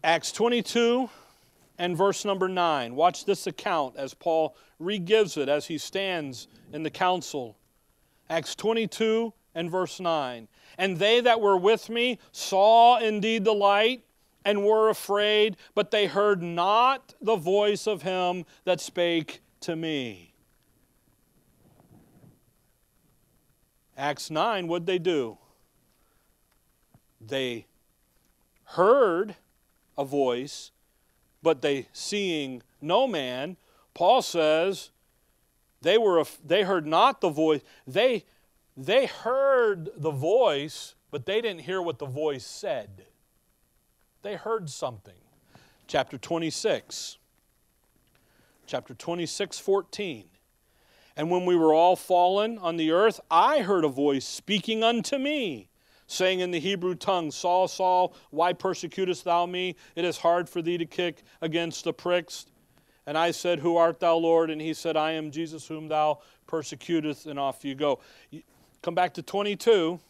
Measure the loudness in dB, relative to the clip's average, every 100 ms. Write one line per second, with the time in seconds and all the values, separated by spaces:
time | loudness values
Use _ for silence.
0 | 2 0 -2 -2 0 0 -2 0 2 2
1 | -2 -8 -20 _ _ _ _ _ -6 0
2 | 0 0 -4 -2 -2 0 0 0 -2 2
3 | 2 2 -4 -4 -4 -8 -4 -2 -2 -6
4 | -12 -6 -2 0 0 -4 _ _ -6 -6
5 | 2 2 2 -2 -2 -2 -2 -8 -6 -6
6 | -4 -6 -6 -12 -18 _ -16 -8 -8 -2
7 | 0 0 -4 -10 -10 -16 _ _ _ _
8 | _ _ _ -6 -6 -6 -2 0 -2 -2
9 | 0 0 -2 -8 _ -8 -4 -2 -4 -4
10 | -2 -2 -2 -8 -16 _ _ -4 -2 2
11 | 4 4 6 4 4 4 4 2 0 -2
12 | -2 -4 _ -12 -2 4 8 10 8 8
13 | 2 0 0 2 2 4 4 6 4 0
14 | _ _ _ _ -2 2 4 4 4 2
15 | -2 0 2 4 2 0 -6 -2 0 0
16 | 0 2 2 2 -2 -2 2 4 4 2
17 | _ -8 -2 -2 0 2 2 0 -2 -4
18 | -4 -2 -2 -2 -8 _ -4 -4 -4 -2
19 | 0 -2 -4 -14 _ _ -10 -6 -4 -4
20 | -6 -12 -20 _ _ _ _ _ _ _
21 | _ _ _ _ _ _ _ _ _ -20
22 | _ _ -20 _ _ _ _ _ _ _
23 | _ _ _ _ _ _ _ _ _ -6
24 | -6 -6 -6 -2 0 0 -2 -4 -2 -2
25 | 0 0 -2 -8 _ _ _ _ _ _
26 | _ _ _ _ _ _ _ _ _ _
27 | _ _ -8 -6 -4 -8 -12 _ _ _
28 | _ _ _ _ _ _ _ 2 4 6
29 | 4 2 -4 -8 _ _ _ _ _ -8
30 | -4 0 0 0 -6 -12 -18 _ _ _
31 | _ _ _ _ -2 0 0 -2 -6 -14
32 | -8 -4 -4 -4 -6 -10 _ _ 0 2
33 | 2 -2 -6 -6 -8 -12 _ _ _ 0
34 | 4 4 2 0 2 4 2 -4 -10 _
35 | _ _ _ _ _ _ _ _ 2 4
36 | 6 4 2 -6 0 0 2 0 2 4
37 | 4 4 -2 2 2 2 -2 -20 -6 0
38 | 2 0 -6 _ _ _ _ -14 0 0
39 | 0 -4 -4 0 2 2 2 -2 -8 -6
40 | -6 -4 0 4 4 0 -6 -12 -18 _
41 | _ -10 -4 -2 -2 -6 -6 -6 -4 -6
42 | -8 -4 -4 -4 -10 -10 -6 -6 -8 -20
43 | -20 _ _ _ _ _ _ _ _ _
44 | _ _ -10 -8 -4 -6 -6 -8 -8 -8
45 | -20 -20 _ _ _ -20 _ _ _ -2
46 | -2 -8 -6 -4 -4 -4 -2 -2 -4 -14
47 | -14 -16 _ _ _ _ _ _ _ _
48 | _ _ _ _ _ _ -8 -8 -8 -14
49 | -8 -6 -6 -6 -8 -6 0 0 0 -8
50 | -8 -8 -14 _ _ _ _ _ _ _
51 | _ -8 -2 0 2 4 6 6 6 4
52 | 2 4 4 2 -2 -2 -4 -2 0 4
53 | 4 2 2 4 4 4 2 2 2 2
54 | 0 0 -4 -12 -4 -4 -2 0 2 0
55 | -2 -2 -2 -2 -4 -8 -14 _ _ _
56 | _ -2 0 0 -2 -4 -4 -4 -4 -4
57 | -2 -2 -2 -4 0 0 0 0 0 2
58 | 0 -4 _ -2 0 0 -4 -6 -8 -4
59 | -4 -4 0 0 0 -4 -6 -8 -14 -4
60 | -4 0 2 2 0 -6 -4 -4 -4 -4
61 | -4 -6 _ _ -4 -2 -4 -6 -6 -6
62 | -2 -2 -2 -16 -18 _ _ _ _ _
63 | -6 0 0 0 -2 -2 0 4 2 2
64 | 0 2 4 2 2 -4 -6 -6 -2 0
65 | 0 -2 -6 -8 -10 -10 -14 -12 -4 0
66 | 0 0 _ _ -8 -6 -6 -14 -4 -2
67 | -2 -8 -10 -6 -4 -4 -10 -2 -2 -2
68 | -6 -20 _ -20 _ _ _ _ -6 -2
69 | -2 -2 -8 -4 -4 -2 4 4 4 -4